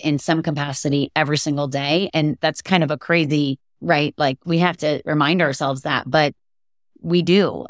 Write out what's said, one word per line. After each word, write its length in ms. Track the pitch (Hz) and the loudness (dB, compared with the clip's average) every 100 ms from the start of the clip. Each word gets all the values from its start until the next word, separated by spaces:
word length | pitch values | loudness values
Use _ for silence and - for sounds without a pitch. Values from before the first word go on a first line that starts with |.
in 160 | 156 143 | -2 -2
some 240 | - 160 | 0 0
capacity 720 | 160 143 143 139 151 143 135 | 0 -4 -4 -4 -2 0 0
every 220 | 156 151 151 | 0 0 0
single 320 | 156 143 143 | -2 -2 -2
day. 400 | 139 143 170 196 | -4 0 0 0
And 240 | 160 151 - | 0 0 0
that's 220 | 156 - | -2 -4
kind 200 | - 185 | -2 0
of 80 | 147 | 2
a 60 | 151 | -2
crazy, 600 | - 170 147 151 143 135 _ _ | 0 0 2 0 0 -4 _ _
right? 320 | 165 151 147 - | 0 0 0 0
Like, 220 | 143 131 170 | -2 -2 -2
we 100 | 165 | 0
have 220 | 180 165 | 0 0
to 240 | 151 143 | -2 -2
remind 380 | 160 151 147 180 | -2 0 2 2
ourselves 400 | 156 135 143 135 | 0 0 -2 -2
that, 280 | 151 131 131 | -2 -4 0
but 220 | 156 147 - _ _ _ _ _ _ | 2 2 -2 _ _ _ _ _ _
we 180 | 165 175 | 0 2
do. 460 | 165 196 160 80 - | 4 4 4 -2 -10